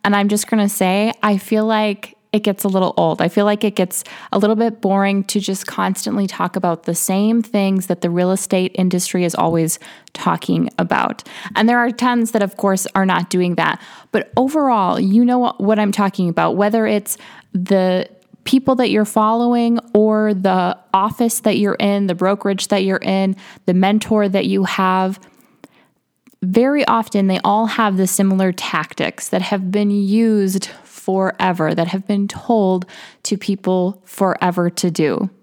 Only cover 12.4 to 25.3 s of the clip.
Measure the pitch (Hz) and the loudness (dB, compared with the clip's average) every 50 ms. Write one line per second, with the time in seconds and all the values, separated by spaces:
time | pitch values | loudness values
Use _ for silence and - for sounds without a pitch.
12.4 | 202 190 - - - 202 190 185 - - - 196 190 190 180 170 175 - - 180 | -2 -2 -4 -2 0 0 0 0 -4 -6 -4 -2 0 0 0 0 -2 -2 -2 0
13.4 | 180 180 170 165 160 156 156 - - - - - - _ - 214 - - - 233 | 0 0 0 0 0 -2 -2 -4 -10 -20 -20 -20 -14 _ -4 -4 -4 -2 0 0
14.4 | 262 269 302 320 285 269 240 214 190 180 185 - 190 190 196 226 247 240 247 247 | 0 0 0 0 0 2 2 2 2 0 0 0 0 2 4 4 4 4 2 2
15.4 | 247 233 - - 190 202 220 208 214 202 202 - 202 196 - - 185 170 165 165 | 0 -2 -2 -2 0 0 2 2 0 0 0 0 0 0 0 -2 -2 -2 0 0
16.4 | 165 165 - 185 202 208 214 226 220 220 214 208 208 - - - - - - - | 0 0 0 0 0 2 2 0 0 0 0 -2 -2 -6 -10 -10 -12 -20 -20 -20
17.4 | _ _ - 185 180 - 196 190 185 185 185 185 - - - _ _ _ - _ | _ _ -6 -6 0 2 2 2 2 2 0 0 -2 -6 -14 _ _ _ -20 _
18.4 | _ - 262 262 262 269 262 240 247 196 196 214 214 208 - 220 214 214 226 233 | _ 2 2 2 4 2 2 2 2 2 2 2 0 2 2 2 2 2 2 2
19.4 | 240 240 240 240 233 233 233 233 - - - 214 214 220 214 214 214 214 208 185 | 2 2 2 2 2 2 0 0 -2 2 2 4 4 4 2 2 2 0 0 0
20.4 | 185 190 185 185 180 180 - - _ _ - 190 190 214 - - 240 233 - - | 2 2 2 2 0 0 -2 -6 _ _ 0 0 0 0 0 0 -2 -2 -2 0
21.4 | - 220 208 - 208 202 - - 202 202 202 202 202 190 175 175 180 190 202 202 | 0 0 2 2 2 0 0 0 0 0 2 0 0 -2 0 0 2 0 0 0
22.4 | - 202 196 190 - - 208 196 190 190 190 - - - 190 190 190 190 190 - | 0 -2 -2 -2 -2 0 0 0 2 0 -2 -2 0 -2 0 0 0 0 -2 -4
23.4 | - - - - _ - 180 185 190 196 214 220 - - 220 214 208 196 190 196 | -10 -20 -20 -6 _ 0 2 4 4 4 2 0 0 0 0 2 2 2 0 0
24.4 | 185 190 196 196 190 - - - 190 185 185 185 185 190 196 - - - | 0 0 0 0 0 -2 -2 0 0 0 2 0 0 -2 -4 -8 -14 -20